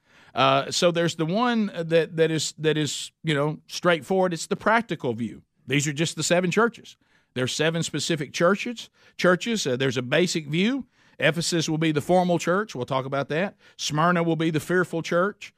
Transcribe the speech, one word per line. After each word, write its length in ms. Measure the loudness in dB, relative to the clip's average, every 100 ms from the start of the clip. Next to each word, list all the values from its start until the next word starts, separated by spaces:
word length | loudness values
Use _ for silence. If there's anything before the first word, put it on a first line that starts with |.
| _ _ -10 2
Uh, 340 | 4 4 0
so 220 | 2 2
there's 240 | 2 0 0
the 100 | -2
one 460 | 0 0 0 -2
that, 440 | -4 0 2 2 2
that 120 | 2
is, 240 | 2 -4 -2
that 180 | 0 0
is, 340 | -2 -4 -12 _
you 100 | -2
know, 240 | 0 0 -4 -10
straightforward. 680 | -2 0 0 0 0 0
It's 120 | -2 -6
the 100 | -2
practical 580 | 2 2 0 -4 -4
view. 280 | -2 -6 -8 _ _ -2
These 220 | 0 0
are 60 |
just 220 | -2 -2 -2
the 60 |
seven 300 | 0 2 2
churches. 440 | 2 2 0 -20 -20 _ _ _
There's 200 | -4 -4
seven 280 | 0 0 0
specific 520 | -4 -4 -2 -4 -4
churches. 580 | 0 2 2 -2 -8 -14 _ _ 0
Churches. 480 | 2 2 0 -2 0
Uh, 120 | 0
there's 200 | 0 -2
a 60 |
basic 420 | -2 0 0 -2 -4
view. 400 | 0 0 0 -6 _ _ -2
Ephesus 500 | 0 0 -2 -2 -2
will 120 | 0
be 120 | 0
the 100 | 0
formal 360 | 2 2 4 0
church. 380 | 0 -2 -2 -6
We'll 100 | -4
talk 200 | -4 -2
about 240 | -4 -4
that. 260 | -2 -4 -6 _ -10
Smyrna 440 | -4 2 4 4
will 140 | 2 0
be 160 | 0
the 80 | -2
fearful 420 | 0 0 0 -4
church. 540 | -2 0 0 -4 -18